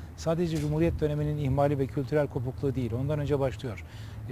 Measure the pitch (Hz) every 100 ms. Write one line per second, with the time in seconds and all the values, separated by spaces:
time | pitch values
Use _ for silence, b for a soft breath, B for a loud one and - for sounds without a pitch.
0 | B - 160 165 175 160 151 151 165 -
1 | 151 147 151 147 139 139 143 143 131 147
2 | 127 151 143 139 120 - 143 127 120 117
3 | 135 151 139 143 135 - 127 92 - B
4 | B B 110